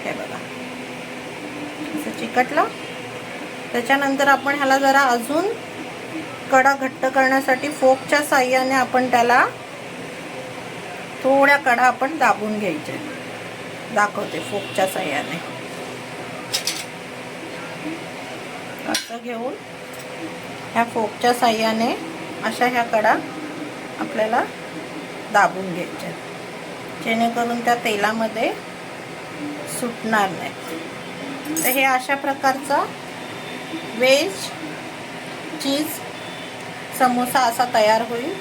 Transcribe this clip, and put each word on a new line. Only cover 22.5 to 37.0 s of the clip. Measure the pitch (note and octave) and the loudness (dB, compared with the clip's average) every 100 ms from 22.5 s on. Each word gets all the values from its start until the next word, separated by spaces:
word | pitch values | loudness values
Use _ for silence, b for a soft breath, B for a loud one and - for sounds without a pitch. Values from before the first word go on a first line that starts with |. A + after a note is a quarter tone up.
| A3+ B3 | 2 2
ह्या | B3 | 4
कडा | A#3 A3 G#3+ E4 - - - - - - - - | 2 4 4 2 0 -8 -10 -8 -8 -10 -10 -8
आपल्याला | A3 A3+ A3 A#3+ G#4 - - - - - - - - | -4 0 2 2 0 -6 -10 -10 -10 -10 -10 -10 2
दाबून | G#3 F3+ F#3 F#3+ | 6 6 2 -4
घ्यायच्या, | E3+ E3+ - E3+ - - - - - - - - - | -4 -6 -6 -8 -8 -10 -12 -12 -12 -10 -10 -10 -6
जेणेकरून | - A3+ A#3 A#3 A#3+ A#3+ A#3 | -2 2 2 2 0 0 2
त्या | A#3 | 2
तेलामध्ये | A#3 G#3 G#3 A3+ A3 A3 C#4+ G#4 - - - - - - - - D4 - - - | 2 2 2 2 0 0 0 -2 -8 -12 -12 -12 -12 -12 -12 -8 -8 -8 -8 -4
सुटणार | B3 A#3 A3 A3 G3 | -4 -4 2 4 4
नाही. | E3 - - - - - - - - - - D4 D#4+ | 0 -6 -8 -8 -8 -8 -10 -10 -10 -8 -8 -4 0
तर | C#4 | 2
हे | B3+ | 4
अशा | C4+ B3+ B3+ C#4 | 4 4 2 0
प्रकारचा | C#4+ C#4 C4+ C4+ - C#4+ G#4 - - - - - - - - D#4+ - A3 | 0 2 2 2 2 2 2 -4 -10 -10 -10 -10 -10 -10 -8 -8 -6 2
व्हेज | B3+ C4+ F4+ F#4+ - - - - - - - - - - - - | 6 6 4 -2 -6 -8 -8 -8 -10 -10 -10 -10 -10 -10 -8 -4
चीज | C#4 C#4 D4+ - - - - - - - - - - | 0 0 0 -4 -8 -10 -10 -10 -10 -10 -10 -10 -10
समोसा | - | 2